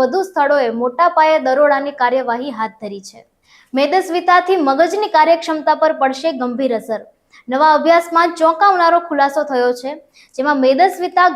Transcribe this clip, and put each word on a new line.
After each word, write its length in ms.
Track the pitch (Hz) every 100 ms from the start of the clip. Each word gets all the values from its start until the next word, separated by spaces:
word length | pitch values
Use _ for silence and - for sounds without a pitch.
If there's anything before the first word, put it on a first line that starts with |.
વધુ 220 | 254 381 381
સ્થળોએ 420 | 320 285 294 240 233
મોટા 300 | 247 254 339 339
પાયે 260 | 311 311 262
દરોડાની 480 | 262 294 277 285 285
કાર્યવાહી 560 | 240 262 247 233 285 220
હાથ 160 | 220 -
ધરી 240 | 208 202 196
છે. 120 | - _ _ _ _ _
મેદસ્વીતાથી 840 | 262 285 370 370 349 349 359 359 381 285
મગજની 460 | 269 339 403 415 320
કાર્યક્ષમતા 600 | 320 339 330 311 302 302
પર 80 | 311 285
પડશે 320 | 269 262 330 269
ગંભીર 340 | 247 240 262 220
અસર. 200 | 220 214 - _ _ _ -
નવા 220 | 262 311 294
અભ્યાસમાં 580 | 302 339 339 330 339 339
ચોંકાવનારો 580 | 320 320 403 359 339 339 339
ખુલાસો 400 | 285 277 302 294
થયો 200 | 254 247 247
છે, 160 | 262 311 _ _ _
જેમાં 280 | - 277 285 262
મેદસ્વીતા 640 | 269 370 370 359 359 359